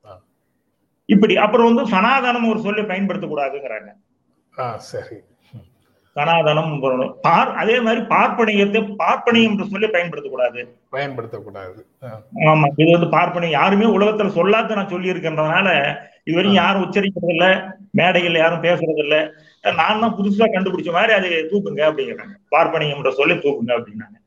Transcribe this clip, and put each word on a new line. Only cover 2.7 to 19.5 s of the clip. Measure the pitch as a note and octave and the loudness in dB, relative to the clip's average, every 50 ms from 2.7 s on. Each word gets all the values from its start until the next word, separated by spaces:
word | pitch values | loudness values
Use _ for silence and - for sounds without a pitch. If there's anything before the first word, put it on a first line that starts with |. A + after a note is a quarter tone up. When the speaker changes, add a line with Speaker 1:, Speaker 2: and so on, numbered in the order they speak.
| G#3 G#3+ G3+ | -4 -4 -4
Speaker 2:
பயன்படுத்தக்கூடாதுங்கிறாங்க. | - F3+ F#3+ G3+ F#3+ F#3 D#3+ E3+ D#3 D3+ D3 C#3+ C3+ C3+ C#3+ C#3 B2+ A2 G#2+ G2 - - _ _ _ _ _ _ _ _ _ _ _ _ - | -4 -4 -4 -2 -4 -4 -4 -6 -6 -4 -4 -4 -4 -6 -8 -10 -10 -12 -12 -14 -16 -20 _ _ _ _ _ _ _ _ _ _ _ _ -10
Speaker 1:
ஆ, | C3 B2 A2+ G#2 | -8 -8 -8 -12
சரி. | - - - A2 G2 - A#2 G2+ _ _ _ _ _ _ - | -14 -12 -12 -12 -12 -12 -18 -20 _ _ _ _ _ _ -20
ம். | A2+ - _ _ _ _ _ _ _ _ _ _ | -20 -20 _ _ _ _ _ _ _ _ _ _
Speaker 2:
சனாதனம், | C#3+ C#3+ D#3+ E3+ E3+ D#3 D3+ D3+ D#3 D#3+ D#3+ D3+ C3+ B2+ C3+ B2+ B2+ C3 B2 - - - | -4 0 2 2 4 4 2 2 2 0 -2 -4 -2 -2 -2 0 0 -2 -4 -6 -2 0
பார்-, | D3+ E3+ F#3+ B3+ B3+ - | 2 4 4 2 0 -2
அதே | - E3 G#3 A#3 B3+ | -2 0 0 0 2
மாதிரி | A#3 A3 A#3 A#3 G3 | 2 0 0 -2 -2
பார்ப்பனியத்தை, | - D#3 F3+ G#3+ B3+ G3+ - A#3 G#3+ G#3+ G3+ G3+ G3+ G3+ A3+ A3 - - - | 0 2 2 2 2 2 0 0 2 2 2 2 2 2 0 -2 -2 -6 -4
பார்ப்பனியம் | D#3+ F#3 A#3+ C4 - A#3+ A#3 A#3 A3+ A3 | 0 0 0 0 0 2 4 4 4 4
என்ற | G3+ F#3+ F#3 | 2 -2 -4
சொல்லை | - G3 G3 A3 G#3+ | -4 -4 -4 -2 0
பயன்படுத்தக்கூடாது. | G#3+ F3 F3 E3+ D#3 D3 C#3+ C3+ C3 B2+ B2 A#2+ A#2+ B2 B2 A#2+ - _ _ _ - | 0 -2 -2 -2 -8 -10 -10 -10 -4 -2 -2 -2 -2 -6 -14 -14 -16 _ _ _ -8
Speaker 1:
பயன்படுத்தக்கூடாது. | C3 C#3+ C#3+ C3 A#2+ A2+ A2+ - G#2+ G2 G#2 G2 G2 F#2+ F#2 F#2+ A2 - _ _ _ - | -8 -8 -6 -8 -10 -12 -12 -14 -16 -16 -16 -16 -16 -16 -16 -16 -18 -20 _ _ _ -18
ஆ. | B2 A2 A2 - _ - | -16 -16 -16 -20 _ -6
Speaker 2:
ஆமா, | - D#3+ D#3 D#3 D3+ D3 C#3+ C#3+ | 0 4 4 4 4 4 2 2
இது | - D#3 E3 E3+ F3 | 2 4 4 6 4
வந்து | E3 D3+ D#3 | 2 2 2
பார்ப்பனியம் | D#3 F3 E3+ E3+ F3 E3+ E3 | 0 0 0 -2 -4 -4 -2
யாருமே | D3+ C#3 D#3 F#3+ G3 G3+ A3 | 0 2 2 2 4 4 4
உலகத்துல | A#3 G3 F#3+ G3+ G#3+ G#3+ G#3+ G#3 F#3+ | 2 4 4 2 2 2 0 -2 -2
சொல்லாத | - E3+ E3+ F#3+ G#3 A3 A#3 - A3 | 0 0 2 2 2 2 2 -2 -4
நான் | G3+ F#3+ C#3+ | -4 -4 -4
சொல்லி | E3 F3+ F#3 F#3 | -6 -6 -4 -4
இருக்கிறதுனால | F3 E3 D#3 E3 D#3 D3+ D#3 D#3 - F#3 G3 F#3+ E3+ C#3+ C#3 D3 C#3+ - - - _ _ _ | -4 -4 -4 -4 -2 -2 -2 -2 -2 -2 -2 0 0 0 0 -2 -4 -8 -14 -20 _ _ _
இது | - D#3 | -4 -2
வரைக்கும் | E3+ F#3 G3+ G3+ F#3 E3+ | 0 0 2 2 2 2
Speaker 1:
ஆ. | |
Speaker 2:
யாரும் | F#3 G3 G3+ F#3 | 2 0 0 -2
உச்சரிக்கிறது | F3 - G#3 F3+ G3 G3 F3 E3+ E3+ | -2 -2 -2 -2 -2 -4 -4 -4 -2
இல்ல, | F3 D#3+ F3 F#3 F#3+ F#3+ - - - - - _ - | 0 2 2 2 2 0 -2 -10 -14 -18 -20 _ 0
மேடைகள்ல | - D#3+ F3+ F#3 - F3 F3 E3 | 2 2 4 2 2 0 2 2
யாரும் | E3 D#3+ E3 E3+ D#3+ E3 | 2 2 2 2 0 0
பேசுறது | E3 F3 E3+ E3 D#3+ D#3 D3+ | 0 0 0 0 -2 -2 -2
இல்ல. | D3 C#3+ D3+ D#3 D#3 D#3 - - - _ | -2 0 0 0 0 -2 -8 -20 -20 _